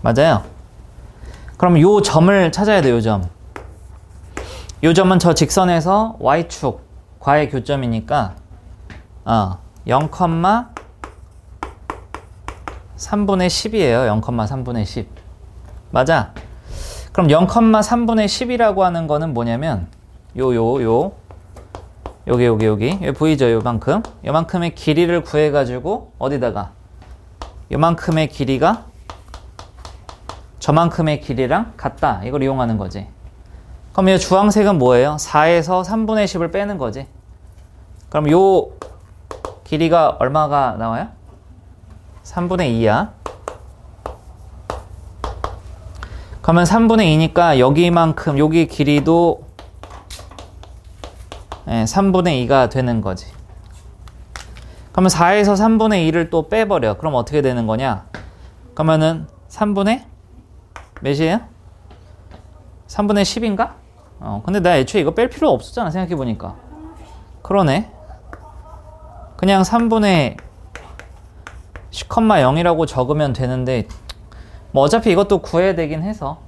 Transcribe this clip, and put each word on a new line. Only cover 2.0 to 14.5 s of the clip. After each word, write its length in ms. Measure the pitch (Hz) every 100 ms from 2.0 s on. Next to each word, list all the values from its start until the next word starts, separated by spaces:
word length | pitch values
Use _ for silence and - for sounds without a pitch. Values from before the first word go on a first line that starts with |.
점을 500 | 202 160 170 202 170
찾아야 300 | 160 208 202
돼, 100 | 139
요 80 | 120
점. 260 | 110 104 87 - - - - - - - - - - - - - - -
요 100 | 156
점은 240 | 170 185 185
저 160 | 175
직선에서 840 | 160 165 - 185 170 160 196 220 -
Y축 680 | 123 151 170 - 139 - - - - -
과의 300 | - 147 147
교점이니까, 840 | 135 - 143 123 113 110 143 101 - - - - - - - - - -
어, 320 | 113 95 92 - - -
영, 220 | 127 151 - 180 165 180 220 247 - - - - - - - - - - - - - - - - - - - - - - -
삼분의 520 | - 208 196 196 180
십이에요. 560 | - 214 220 156 117 127
영, 140 | 107
삼분의 640 | 110 120 107